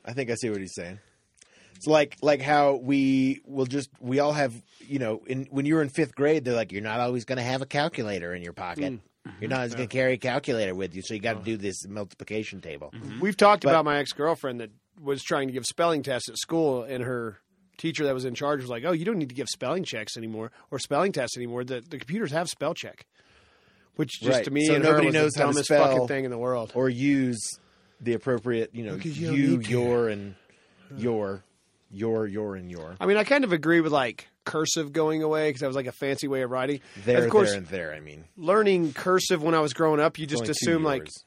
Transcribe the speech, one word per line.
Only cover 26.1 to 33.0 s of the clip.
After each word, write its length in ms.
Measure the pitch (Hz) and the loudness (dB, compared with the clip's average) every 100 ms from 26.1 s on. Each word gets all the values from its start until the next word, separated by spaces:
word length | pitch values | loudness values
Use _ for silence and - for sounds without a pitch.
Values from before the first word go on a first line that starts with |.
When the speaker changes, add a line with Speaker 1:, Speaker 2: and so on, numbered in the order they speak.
| 139 131 | 0 -4
Speaker 2:
in 60 | |
the 60 | 120 | -2
world. 340 | 123 123 113 123 | -2 -2 -2 0
Speaker 1:
or 120 | 131 | 0
use 480 | 123 139 139 127 117 - - _ _ _ - | 2 2 4 2 -2 -6 -12 _ _ _ -8
the 120 | 117 | -2
appropriate, 600 | 113 - 123 117 117 110 | -2 0 -2 0 -2 -2
you 100 | 113 113 | -6 -8
know, 100 | 190 | -8
Speaker 2:
Because 220 | 170 143 | -6 -6
you 140 | 165 | 0
Speaker 1:
you, 240 | 139 139 131 | 2 4 2
Speaker 2:
need 80 | 107 | 2
to. 60 | |
Speaker 1:
your, 380 | 123 120 120 117 | 0 2 2 2
and 260 | 104 101 98 _ _ _ _ - 139 | -2 -8 -14 _ _ _ _ -18 -6
your, 460 | 120 113 101 98 - _ _ _ _ | -2 0 -2 -6 -12 _ _ _ _
your, 380 | 95 113 110 110 | -6 -2 0 -2
your, 280 | 98 107 95 | -4 -6 -8
and 120 | 90 | -10
your. 260 | 87 80 | -12 -12
Speaker 2:
I 60 | 92 | -2